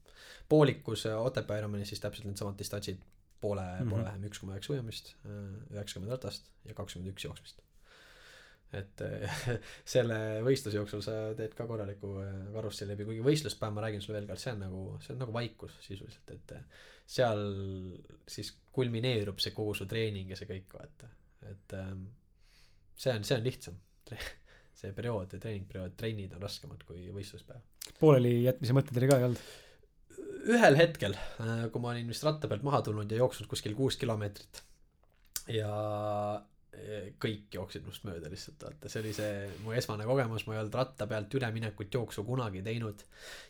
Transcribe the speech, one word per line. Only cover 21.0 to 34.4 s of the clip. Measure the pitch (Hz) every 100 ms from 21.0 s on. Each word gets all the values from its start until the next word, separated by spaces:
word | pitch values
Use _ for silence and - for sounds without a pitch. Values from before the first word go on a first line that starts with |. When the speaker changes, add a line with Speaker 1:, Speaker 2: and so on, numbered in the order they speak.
| 113 - - -
Speaker 1:
Et, | 104 98 -
ähm, | 95 95 95 98 123 _ _ - - - - - -
see | 135
on, | 110
see | 104 127
on |
lihtsam. | 123 - - 92 - _ -
<laughs> | 113 - - - - - -
See | 101
periood, | 98 120 107 92 95
treeningperiood, | 113 101 92 95 92 -
trennid | 113 107 92 90
on |
raskemad | 101 - - - -
kui | 87 90
võistluspäev. | 101 95 - - 120 - - - -
Speaker 2:
Pooleli | 156 131 120 120
jätmise | 123 127 113 135
mõtted | 135 120
oli | 131
ka, | 131
ei | 123
olnud? | 117 - - - - - _ - - - - -
Speaker 1:
Ühel | 240 190 143
hetkel, | 170 156 98 - - -
äh, | 113 117 113
kui | 120
ma | 120
olin | 120 117
vist | 110
ratta | 151 151 120
pealt | 104
maha | 139 135 113
tulnud | 107 104
ja | 113
jooksnud | 127 - 107
kuskil | 110 110
kuus | 104 131 -
kilomeetrit. | 120 110 101 101